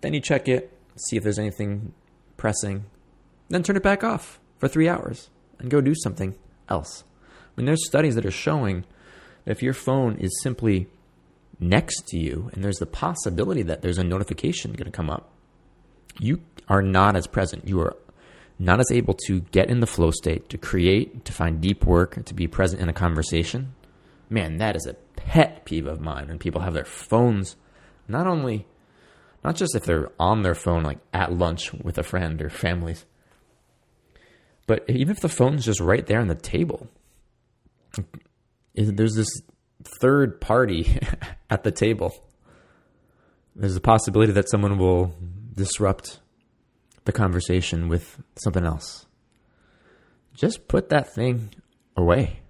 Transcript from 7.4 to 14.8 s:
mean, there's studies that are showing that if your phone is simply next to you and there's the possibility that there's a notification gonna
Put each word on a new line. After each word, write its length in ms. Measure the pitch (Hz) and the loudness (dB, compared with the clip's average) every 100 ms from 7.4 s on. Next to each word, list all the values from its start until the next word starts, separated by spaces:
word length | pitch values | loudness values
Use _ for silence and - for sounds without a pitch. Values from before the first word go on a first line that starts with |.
| - - | -18 -4
mean, 100 | 123 | 0
there's 200 | 160 165 | 0 2
studies 280 | 143 156 | 2 4
that 120 | 113 101 | 2 -2
are 40 | |
showing 540 | 95 - 151 113 92 95 - - - - - | -4 -2 0 0 -2 -6 -16 -20 -20 -20 -18
that 80 | - | -8
if 100 | 107 | -4
your 120 | 123 | -2
phone 420 | 131 - 135 123 107 | -4 -2 0 0 0
is 240 | 95 - | -4 -4
simply 460 | 139 117 113 95 95 _ _ _ _ _ _ - | -6 -2 0 0 0 _ _ _ _ _ _ -6
next 460 | 87 92 - - - | 2 2 2 -6 -6
to 100 | 85 | -4
you 320 | 78 69 104 | -4 -4 -8
and 100 | - | -6
there's 160 | 98 98 | -4 -4
the 80 | 80 | -6
possibility 760 | - 156 170 - 87 117 170 | -4 -4 -4 -4 -2 -2 -2
that 200 | 87 82 | -2 -2
there's 160 | 92 90 | -2 -2
a 60 | |
notification 680 | 90 92 101 - - 175 - | 0 -2 -4 -4 -4 -4 -8
gonna 180 | 107 | -10